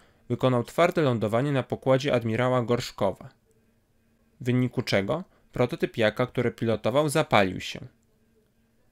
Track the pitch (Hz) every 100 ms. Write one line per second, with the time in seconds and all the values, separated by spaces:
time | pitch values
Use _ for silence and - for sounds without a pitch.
0 | _ _ - 120 131 123 113 - 175 175
1 | 143 117 104 117 143 135 - 107 131 131
2 | 139 123 113 110 127 127 113 120 - -
3 | 98 - - _ _ _ _ _ _ _
4 | _ _ _ - 123 127 123 - - 101
5 | 98 156 - _ _ - 123 165 185 -
6 | 107 107 123 - 117 - 113 107 110 135
7 | 156 156 143 117 95 92 - - - _
8 | _ _ _ _ _ _ _ _ _